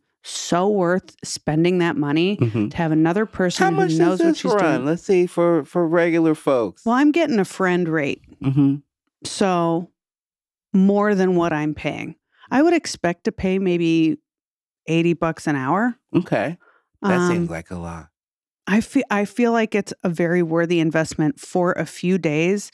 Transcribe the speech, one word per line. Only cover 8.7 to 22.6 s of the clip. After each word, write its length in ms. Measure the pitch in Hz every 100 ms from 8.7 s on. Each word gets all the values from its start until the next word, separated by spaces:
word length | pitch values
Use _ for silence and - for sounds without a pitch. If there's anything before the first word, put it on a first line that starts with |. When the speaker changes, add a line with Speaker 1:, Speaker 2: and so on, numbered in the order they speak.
| 143 - _ _ _
Speaker 1:
So 680 | - - 196 175 170 165 175 _ _ _ _ _ _ _ _
more 420 | 196 190 202 208 196
than 220 | 185 175
what 160 | 170
I'm 200 | 151 151
paying. 420 | 147 147 - 113 - _ _ -
I 100 | 254
would 120 | 330
expect 500 | 339 - - 170 175
to 80 | 226
pay 260 | - 190 190
maybe 600 | 190 175 165 165 160 151 _ _ _ _ _ _ -
eighty 280 | 165 170
bucks 340 | 165 165 160 165
an 80 | 143
hour. 420 | 131 185 240 233 _ -
Speaker 2:
Okay. 420 | 175 123 117 175 _ _ _ _
That 260 | 202 180 175
seems 180 | 175 -
Speaker 1:
Um, 40 |
Speaker 2:
like 180 | 82 -
a 60 | 90
lot. 320 | 85 82 78 _ _ _ _ _ -
Speaker 1:
I 120 | 208
feel, 220 | - 277 -
I 160 | 202 202
feel 280 | - 240
like 200 | 233 220
it's 180 | 202 - -
a 60 | 196
very 340 | 165 170 180
worthy 360 | 170 165 170 175
investment 600 | 165 160 156 - 156 -
for 320 | - 185 180
a 140 | - -
few 320 | - 175 185
days 520 | 160 151 170 208